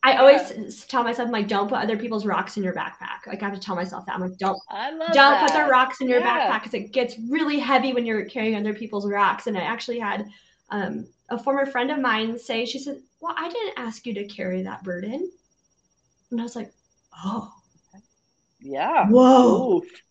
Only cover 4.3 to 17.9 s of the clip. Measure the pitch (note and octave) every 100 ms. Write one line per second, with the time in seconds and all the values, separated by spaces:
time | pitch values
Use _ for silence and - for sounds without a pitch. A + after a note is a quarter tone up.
4.3 | F#3 G3 - - G3+ B3+ D#4+ E4 D#4 C#4
5.3 | C#4 C#4+ D4+ D4 B3+ B3+ - C4 B3 A#3+
6.3 | A#3+ A#3 G#3+ G#3+ G#3+ G3+ C4 A#3+ A3 A3+
7.3 | D4 D4+ D4 A#3+ C4+ C4+ B3 A#3 G#3+ G3+
8.3 | C4 A3 G#3+ G#3+ G#3 A3 G#3 G3+ G3+ G3
9.3 | E3+ - G3+ D#3+ A#3 - A#3+ G#3+ G#3 G#3
10.3 | - _ _ _ G#3 F#3+ D3 - _ _
11.3 | A#3 - C#4 C#4 C4 B3 D4+ C4 G#3+ A3
12.3 | A#3 - A3+ A#3 C4 C#4+ C#4 _ _ E4
13.3 | - E4 E4+ G#4+ - A#3+ A3 - G3 G#3
14.3 | - F#3+ F#3 F#3 - F#3 F3 G3+ C4 F#4
15.3 | _ _ _ _ _ _ _ _ _ _
16.3 | A#3+ A#3 A#3 - _ _ _ _ D#3 F3+
17.3 | A3 - - _ _ _